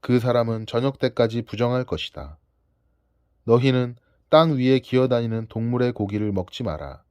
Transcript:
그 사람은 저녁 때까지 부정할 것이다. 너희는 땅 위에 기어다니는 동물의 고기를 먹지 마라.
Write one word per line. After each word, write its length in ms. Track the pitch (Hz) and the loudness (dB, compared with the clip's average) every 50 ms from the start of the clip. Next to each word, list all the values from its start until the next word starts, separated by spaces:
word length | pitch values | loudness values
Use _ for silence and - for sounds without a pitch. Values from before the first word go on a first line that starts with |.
그 160 | - - 123 123 | 0 2 0 2
사람은 480 | 113 127 120 120 117 113 113 110 110 | 2 2 0 2 0 0 -4 -6 -6
저녁 320 | - - 117 127 139 135 - | -4 -4 -2 -2 -2 -2 -2
때까지 440 | - 123 - - 120 113 113 120 | -4 -2 0 0 0 0 0 -4
부정할 420 | 113 - - 107 120 120 123 127 - | -6 -6 -4 -2 -2 0 0 -2 -4
것이다. 520 | - 85 82 - - _ 78 71 73 76 _ _ _ _ _ _ _ _ _ _ _ _ _ _ _ _ _ _ _ _ _ _ | -4 -6 -8 -8 -12 _ -16 -16 -16 -18 _ _ _ _ _ _ _ _ _ _ _ _ _ _ _ _ _ _ _ _ _ _
너희는 500 | 117 117 123 127 135 127 127 123 120 123 _ _ _ _ _ _ _ | 4 4 4 6 4 2 2 0 -2 -8 _ _ _ _ _ _ _
땅 280 | - 156 160 165 147 131 | 6 6 6 6 2 2
위에 220 | 127 127 131 131 | 2 2 2 2
기어다니는 680 | - - - 127 131 127 123 117 117 113 113 113 113 | 0 0 0 2 2 2 0 -2 -2 -2 -4 -6 -6
동물의 460 | 113 - 113 113 117 123 120 123 123 | -6 -6 -6 -4 -2 -2 -2 -2 -2
고기를 400 | 120 - 104 98 104 104 107 104 | -2 -4 -6 -4 -4 -4 -4 -2
먹지 320 | 98 92 90 - - - 123 | -2 -4 -6 -6 -10 -8 -6
마라. 400 | 101 78 73 73 69 65 - _ _ | -6 -6 -8 -10 -14 -16 -18 _ _